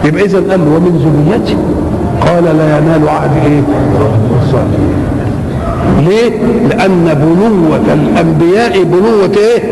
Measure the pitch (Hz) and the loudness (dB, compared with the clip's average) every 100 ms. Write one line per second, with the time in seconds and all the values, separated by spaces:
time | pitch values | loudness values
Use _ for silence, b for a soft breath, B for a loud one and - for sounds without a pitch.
0 | 147 170 202 185 185 185 151 156 180 165 | -2 0 0 0 0 0 0 2 0 0
1 | 151 147 151 226 - - - - - - | 0 0 0 0 -2 -2 -2 -4 -4 -4
2 | - - 123 175 170 156 156 151 156 156 | -4 -2 0 0 0 0 0 0 0 2
3 | 151 151 143 - 147 147 143 131 - - | 0 0 -2 0 0 0 0 -2 0 0
4 | - 110 - 117 - 113 - - - - | 0 0 0 0 0 0 0 -2 0 -2
5 | - - - - - - - - - - | -2 -4 -4 -4 -4 -6 -4 -4 0 0
6 | 156 214 233 - - - - - 190 180 | 2 2 0 0 -2 0 0 0 0 2
7 | 165 147 156 170 226 202 160 139 - 151 | 0 2 2 2 2 2 2 0 0 0
8 | 147 - 165 156 170 202 233 190 165 175 | 0 0 0 2 2 2 0 0 2 2
9 | 214 214 185 208 214 240 113 | 2 2 2 2 2 0 -2